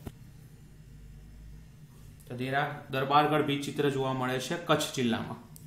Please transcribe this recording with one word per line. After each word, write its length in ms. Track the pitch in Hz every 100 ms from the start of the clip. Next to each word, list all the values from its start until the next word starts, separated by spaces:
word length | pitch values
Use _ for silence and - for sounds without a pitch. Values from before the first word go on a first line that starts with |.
| - - - - - - - - - - - - - - - - - - - - - - -
તો 80 | 123
તેરા 480 | 131 139 143 - -
દરબારગઢ 560 | 135 135 147 147 151 147
ભીત 160 | 143
ચિત્ર 280 | 139 - 143
જોવા 220 | 135 131
મળે 280 | 131 127 131
છે 260 | - 170 -
કચ્છ 280 | 156 -
જિલ્લામાં. 520 | - 120 107 - - - -